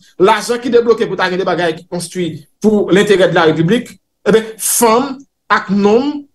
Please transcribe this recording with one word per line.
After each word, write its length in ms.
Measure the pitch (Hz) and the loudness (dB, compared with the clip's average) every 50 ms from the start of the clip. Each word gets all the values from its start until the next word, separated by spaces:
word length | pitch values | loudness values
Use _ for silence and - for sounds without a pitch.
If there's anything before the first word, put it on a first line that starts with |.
| _ _ _ - | _ _ _ 0
L'argent 380 | 175 202 220 208 202 208 240 240 | 2 2 2 2 -2 -4 -6 -4
qui 80 | 240 262 | -4 -2
est 40 | |
débloqué 360 | 233 240 233 233 226 220 214 170 | -2 0 2 2 0 0 -2 -4
pour 80 | 185 | -4
t'arriver 220 | 180 185 180 180 180 | -4 -4 -2 -2 -2
des 60 | 190 | -2
bagages 320 | 190 170 160 175 165 160 | -2 -2 -2 -2 -4 -4
qui 120 | - - _ | -6 -10 _
construit 600 | 175 175 175 - - 180 175 160 147 - - _ _ _ | -10 -10 -10 -8 -8 -6 -6 -6 -8 -10 -16 _ _ _
pour 320 | - 214 214 202 180 - | 0 2 2 2 2 2
l'intérêt 380 | 170 202 208 208 196 180 190 - | 2 2 4 4 2 2 2 2
de 40 | 165 | 2
la 100 | 180 170 | 2 2
République, 560 | 160 156 151 165 165 220 240 - - - - _ _ _ _ - - | 2 2 2 0 0 0 0 -2 -6 -16 -20 _ _ _ _ -2 0
eh 40 | |
ben, 120 | 202 220 220 - - | 0 0 0 -2 -8
femme, 640 | - - - - - 240 226 220 240 277 277 262 - - _ _ _ _ - | -8 -6 -4 -2 0 2 2 2 2 0 -2 -6 -12 -16 _ _ _ _ -4
ak 200 | 208 214 - - | -4 -2 -2 -2
nom, 540 | 190 202 202 202 214 240 277 294 294 294 - _ _ | 0 0 2 4 4 2 2 0 -4 -8 -10 _ _